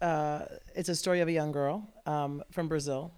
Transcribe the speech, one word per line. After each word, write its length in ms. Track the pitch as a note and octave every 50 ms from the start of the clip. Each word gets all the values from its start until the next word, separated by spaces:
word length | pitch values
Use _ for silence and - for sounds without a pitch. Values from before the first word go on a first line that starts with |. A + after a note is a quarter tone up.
uh, 440 | F3 E3+ D#3+ D3+ D3+ D3 D3 D3 - - - - - - -
it's 140 | - E3+ F3+
a 80 | E3+
story 240 | - - F#3 F3+ F3
of 80 | E3+ E3
a 40 |
young 200 | E3 D#3+ D3+ D3+
girl, 360 | D3 C#3+ C#3 C#3+ E3+ G#3+ G#3 - - - -
um, 360 | D#3 D3+ D3 C#3+ C#3+ C#3+ C#3+ - -
from 160 | - F3+ E3
Brazil, 460 | D3+ D#3+ D3+ C#3 D3 C3+ C3+ D#3+ E3+ -